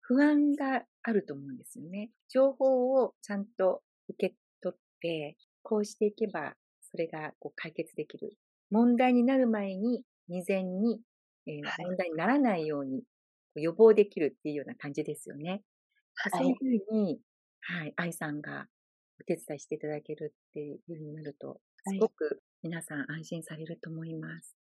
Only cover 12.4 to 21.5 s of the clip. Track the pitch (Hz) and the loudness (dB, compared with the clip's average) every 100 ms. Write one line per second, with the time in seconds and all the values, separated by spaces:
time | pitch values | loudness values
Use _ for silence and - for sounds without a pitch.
12.4 | 254 180 156 143 139 131 - _ _ _ | 4 2 0 -2 -4 -6 -8 _ _ _
13.4 | _ 151 160 170 226 214 202 - 147 - | _ -4 -4 8 8 10 6 2 -2 -2
14.4 | 151 147 - - 147 143 151 147 - 143 | -6 -6 -8 -10 -8 -6 -6 -8 -12 -10
15.4 | 160 202 _ _ _ _ _ - - 247 | -8 -8 _ _ _ _ _ -8 -4 0
16.4 | 262 254 269 226 202 220 196 123 _ _ | 2 2 0 0 0 0 0 -2 _ _
17.4 | _ _ - 175 151 - 175 165 156 147 | _ _ -10 -8 -6 -4 -6 -4 -8 -6
18.4 | 143 139 - _ _ _ _ _ - 165 | -8 -12 -14 _ _ _ _ _ -4 -4
19.4 | - 147 - 156 151 151 147 151 151 _ | -4 -12 -8 -6 -6 -8 -8 -10 -10 _
20.4 | _ 156 147 139 - 165 151 156 151 - | _ -12 -10 -12 -14 -12 -12 -12 -12 -12
21.4 | 135 | -14